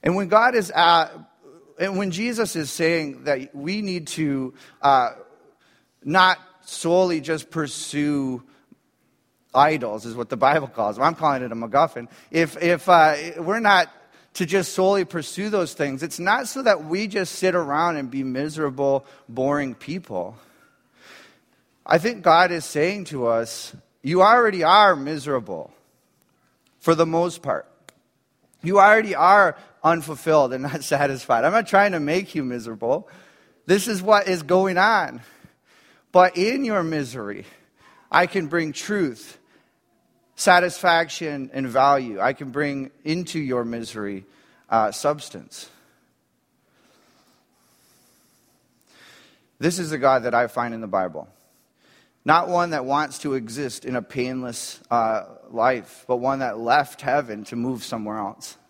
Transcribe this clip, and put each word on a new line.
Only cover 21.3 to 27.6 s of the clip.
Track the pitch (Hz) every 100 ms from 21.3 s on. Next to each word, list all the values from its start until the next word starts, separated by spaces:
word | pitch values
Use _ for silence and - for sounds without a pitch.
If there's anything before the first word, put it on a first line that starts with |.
| _ _ _ _ _ -
I | 165
think | 196 233
God | 175 165 180
is | 170 -
saying | 147 165 208 175
to | 143 117
us, | 113 117 - - - _ _
"You | 131 180
already | 196 240 226 190
are | 160 196 208 160
miserable, | 139 156 135 135 104 85 - _ _ _ _ _ _ _ _ _ _ _
for | - 160
the | 165
most | 165 175 170
part. | 139 82